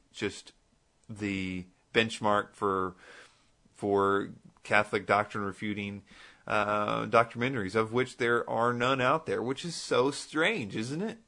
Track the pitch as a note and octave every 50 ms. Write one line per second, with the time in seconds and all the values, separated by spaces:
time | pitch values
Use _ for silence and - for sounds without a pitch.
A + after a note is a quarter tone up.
0 | _ _ - - A2 G2 - - - - - _ _ _ _ _ _ _ _ _
1 | _ - A2 G2+ G#2 G2+ G2 F#2+ F#2 F#2 F#2 F2+ F2+ - _ _ _ _ - A#2
2 | A2+ A2 - - A2 G#2 G#2 G2+ G2+ - - - G#2 G2+ F#2+ F#2+ F#2 F2+ F2+ -
3 | - - - - - - _ _ _ _ _ _ _ _ _ - G#2+ G2+ G2+ G2
4 | G2 G2 G2 G2+ - - - - - - _ _ - - G#2+ G#2 G#2+ - A2+ G#2
5 | F#2 - G2+ G2+ G#2 - - G#2+ G2+ G2 F2+ - A2 G#2+ G2+ G#2 G2+ G2+ G2+ G2
6 | - - - - - - - _ - - G#2+ G#2+ G#2 G#2 G#2 G#2 G#2 G#2+ A2 A2+
7 | A2+ A2 A#2 A2+ A#2 - - A#2 A#2+ C3+ C#3 A#2 F#2+ F#2 G#2+ A2 A2 A2 A2+ B2
8 | C3 B2+ - - B2 A#2 A#2+ A#2 - - A#2+ A2+ A#2 A#2+ A#2+ A#2+ A#2+ C3 C3+ C3
9 | B2 B2+ D3+ D#3+ - A#2+ G2 G2+ G#2+ B2+ C3+ - - F3 - - - - C3 B2
10 | B2+ C#3+ C#3 - - - - D#3 E3 G3+ A3+ F3 A3 F#3+ - A2 A2+ B2+ D3 E3
11 | G#3 A3+ - - -